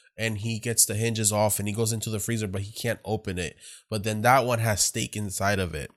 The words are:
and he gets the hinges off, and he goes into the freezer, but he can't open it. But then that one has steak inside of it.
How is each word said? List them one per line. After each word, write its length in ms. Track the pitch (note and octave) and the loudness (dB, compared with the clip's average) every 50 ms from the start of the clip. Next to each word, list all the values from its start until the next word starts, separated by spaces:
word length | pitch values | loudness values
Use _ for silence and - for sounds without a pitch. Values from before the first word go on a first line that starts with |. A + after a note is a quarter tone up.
| _ _ - | _ _ -8
and 220 | - A2 A2+ A2 G2+ | -4 -2 -2 -2 -2
he 200 | G#2+ A#2 A2+ G#2+ | -4 -4 -4 -4
gets 280 | - A#2+ A2 - - | -4 -2 2 2 2
the 80 | - G#2 | 2 2
hinges 360 | G#2+ A2+ A#2 A2+ A2 A2 F#2 | 0 0 0 0 2 2 2
off, 280 | G#2 G#2 G#2+ G#2+ - - | 4 4 4 4 2 0
and 80 | G2+ G#2 | -2 -2
he 60 | G2 | 0
goes 180 | A2+ A#2 A2 | 0 0 0
into 180 | A#2 A2 - A2+ | 0 -2 -4 -4
the 80 | A2 G#2 | -4 -4
freezer, 300 | - - A#2 A2 G#2+ G2 | -2 -2 -2 -2 -2 -4
but 140 | F#2 F#2+ | -4 -6
he 100 | G2+ G#2 | -6 -6
can't 260 | - - - A#2 G#2+ - - | -8 -6 -4 -4 -4 -4 -2
open 340 | F#2+ A2 G#2 - G2+ F2+ F2+ | -4 -4 -2 -2 -4 -4 -4
it. 160 | F2 - - - - - - - _ - | -4 -6 -6 -12 -20 -20 -20 -18 _ -6
But 140 | A2 G#2 | -6 -2
then 200 | G2 A2 G#2+ G#2+ | -2 -2 -2 2
that 220 | A2 A#2+ C3 C3+ A#2+ | 4 6 6 6 6
one 140 | B2 A#2+ A2+ | 4 2 2
has 220 | A2+ A#2 G#2 - | 2 2 2 2
steak 340 | - - - A#2 - - - | 2 0 0 -2 -4 -4 -4
inside 460 | G#2 G#2 G2 F#2 - G2 G2+ G#2 F#2+ | -6 -6 -4 -4 0 0 2 2 2
of 140 | F#2 F2 D#2+ | 0 -2 -4
it. 160 | D2 C2+ - - | -6 -8 -10 -10